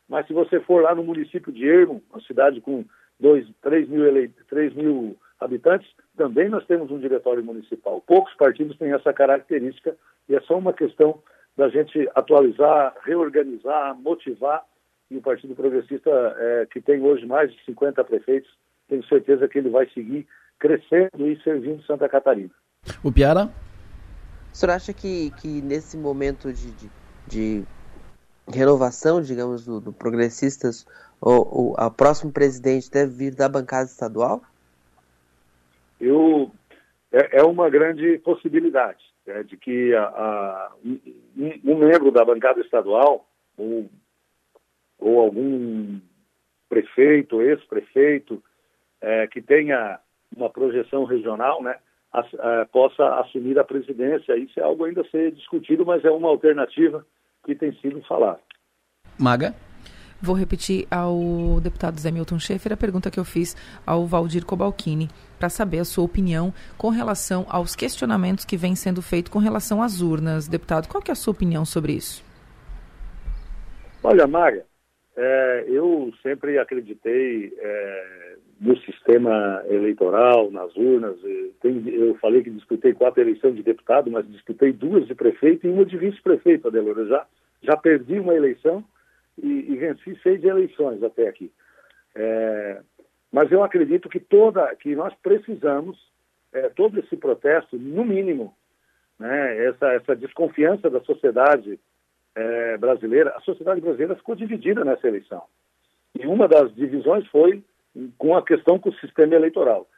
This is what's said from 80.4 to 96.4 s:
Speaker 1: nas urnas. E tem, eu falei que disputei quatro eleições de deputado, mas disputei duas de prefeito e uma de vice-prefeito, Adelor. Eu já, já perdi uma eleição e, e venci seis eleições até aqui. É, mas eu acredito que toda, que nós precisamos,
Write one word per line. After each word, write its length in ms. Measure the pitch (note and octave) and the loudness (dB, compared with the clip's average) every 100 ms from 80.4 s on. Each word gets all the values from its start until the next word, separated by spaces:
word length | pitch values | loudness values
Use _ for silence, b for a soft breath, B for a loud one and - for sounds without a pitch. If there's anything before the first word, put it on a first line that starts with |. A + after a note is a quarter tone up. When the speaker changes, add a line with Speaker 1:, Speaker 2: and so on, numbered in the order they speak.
| G#2 | 4
Speaker 1:
nas 240 | G2 F2+ F#2+ | -4 -10 0
urnas. 400 | B2 B2 A2 F2+ G2 | 2 2 0 -8 -8
E 280 | F#2+ F#2+ - | -8 -10 -4
tem, 240 | B2 B2+ A2+ | -2 -2 -4
eu 260 | A#2 A2+ G#2+ | 0 0 2
falei 260 | A2 B2 | 2 2
que 80 | A#2+ | 2
disputei 440 | G#2+ - A2+ C3 | -6 -8 0 2
quatro 260 | A2 B2 B2 | 2 2 4
eleições 360 | A#2 G#2+ C3+ A#2 | 2 2 0 0
de 40 | |
deputado, 460 | G#2 A2+ - B2+ A#2+ | -2 -2 0 0 2
mas 160 | A#2 G#2 | -4 -6
disputei 400 | G#2 - A2 C#3 | -12 -14 0 2
duas 340 | - C#3+ G3 B2 | 2 0 0 0
de 80 | |
prefeito 540 | A#2+ A#2 - D3+ E3 F3+ | 0 0 2 2 2 0
e 20 | |
uma 140 | F#3 | 2
de 140 | F#3+ F3+ | 2 0
vice-prefeito, 720 | G3 G3+ F#3 F3 F3 E3 A#2+ | -4 -2 0 2 4 2 2
Adelor. 280 | A2 G#2+ G#2 | -2 -2 -2
Eu 100 | G#2+ | -2
já, 160 | C3+ - _ _ _ | -2 -2 _ _ _
já 140 | - D3+ | -2 2
perdi 420 | E3 D3+ B2 G3 | 4 2 0 -4
uma 160 | F3+ | 0
eleição 480 | E3 C#3+ B2 D#3 F#3 G#3+ _ _ _ _ - | 2 2 0 -2 -2 -6 _ _ _ _ -10
e, 100 | - | -4
e 280 | C#3+ C3+ C3 | -4 -4 -6
venci 420 | D#3+ - - F#3+ | -6 -8 -12 -6
seis 180 | F#3 F#3 E3+ | -2 0 2
eleições 580 | F#3+ F#3 - C#3+ G#2+ | 2 0 -2 -4 -2
até 240 | A2+ - A2 | -4 -2 -4
aqui. 240 | - F2 - b b b b _ - | -4 -16 -20 b b b b _ -8
É, 640 | A2 A2+ A2+ G#2+ G#2 G2 - _ _ _ _ | -4 -4 -4 -4 -8 -12 -18 _ _ _ _
mas 200 | C#3 D3+ | 0 4
eu 120 | F#3 | 4
acredito 440 | G3+ F#3 C#3+ F3 - | 4 2 2 0 -2
que 120 | F3+ | -10
toda, 540 | - G3+ A3 F#3 C#3+ - | 2 6 6 4 -2 -4
que 200 | D3 D3 | -6 -6
nós 180 | F#3+ - | -6 -6
precisamos, 760 | F3+ - - G#3+ D3+ C#3 E3+ - _ _ _ _ | 0 0 0 -4 -2 -2 -4 -14 _ _ _ _